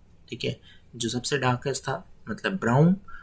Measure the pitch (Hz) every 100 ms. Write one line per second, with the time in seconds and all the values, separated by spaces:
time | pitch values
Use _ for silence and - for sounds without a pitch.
0 | - - - 117 127 117 - - - 120
1 | 113 120 - 139 127 123 139 131 - 135
2 | - - - 101 107 98 113 123 170 196
3 | - -